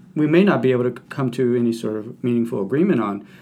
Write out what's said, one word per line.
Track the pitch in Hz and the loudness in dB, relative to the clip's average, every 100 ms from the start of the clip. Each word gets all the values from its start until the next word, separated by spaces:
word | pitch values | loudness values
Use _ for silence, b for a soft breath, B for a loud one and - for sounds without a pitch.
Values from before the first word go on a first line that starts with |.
| - 156 | -8 -2
we | 151 | 2
may | 165 | 4
not | 196 135 | 4 4
be | 127 | 2
able | 123 | 2
to | 123 | 0
come | 123 - - 131 | -4 -12 -4 -4
to | 120 127 120 | 0 0 2
any | 120 | 0
sort | 117 113 107 | -2 -4 -6
of | 107 - | -8 -6
meaningful | 123 120 117 120 | -2 0 -2 -4
agreement | 95 139 196 131 | -2 0 2 2
on, | 101 101 B B | -2 -6 B B